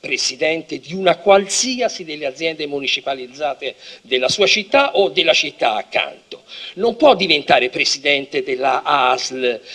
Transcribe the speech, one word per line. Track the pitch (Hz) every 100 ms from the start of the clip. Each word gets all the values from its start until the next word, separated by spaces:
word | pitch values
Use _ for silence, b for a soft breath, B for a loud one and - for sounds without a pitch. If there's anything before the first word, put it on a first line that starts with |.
presidente | - 131 - 127 156 160 156 147
di | 143
una | 185 185 160
qualsiasi | 202 196 190 - 247 254 226 -
delle | 165 151 143
aziende | 131 165 156 147
municipalizzate | 143 131 143 135 135 123 131 147 135 135 - B B
della | - 127 127
sua | - 196
città | 208 202 277 277 190
o | 190
della | 156 165
città | 151 151 - 123 107
accanto. | - 120 73 - _ - _ B B
Non | 175 233 226
può | 302 196
diventare | 185 147 - 139 123
presidente | 160 - - 143 143 139 147
della | 127 127 135 131
asl, | 151 147 127 127 - 131 123 113 B